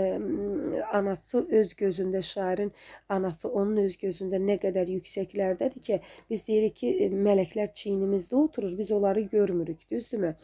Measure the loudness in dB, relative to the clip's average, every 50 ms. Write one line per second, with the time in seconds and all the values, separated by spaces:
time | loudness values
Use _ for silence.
0 | 2 2 0 -2 -2 -4 -2 -2 -2 -2 -4 -4 -4 -4 -4 -4 -4 0 0 0
1 | 0 0 -2 -6 _ -2 -2 -2 0 2 4 2 2 2 0 -2 -2 -2 0 0
2 | -2 -2 -2 -2 -4 -4 -4 -4 -2 -2 0 0 -2 -4 -6 -10 -20 -20 -20 -16
3 | _ -4 -2 -2 -2 -2 -4 -6 -6 -4 -2 0 0 2 2 2 2 0 0 -2
4 | -6 -6 -4 -4 -6 -2 -2 0 2 2 0 2 0 0 0 0 0 0 -2 -6
5 | -6 -6 -6 -6 -6 -6 -2 -2 0 0 0 0 0 -2 -2 -4 -4 -2 -2 -2
6 | -2 -6 -20 -18 -8 -6 -6 -6 -2 0 2 4 2 2 0 0 -2 0 2 2
7 | 2 0 2 2 4 4 4 4 2 0 -2 -4 -4 -4 -4 -8 -6 -4 -2 0
8 | 0 0 0 0 -2 0 2 2 2 2 0 -2 -4 -4 -4 -4 -2 0 0 2
9 | 2 2 2 2 0 0 2 2 4 4 2 0 -2 -2 -6 -10 _ -6 -6 -6
10 | -6 -4 -4 -2 -2 -2 -2 -6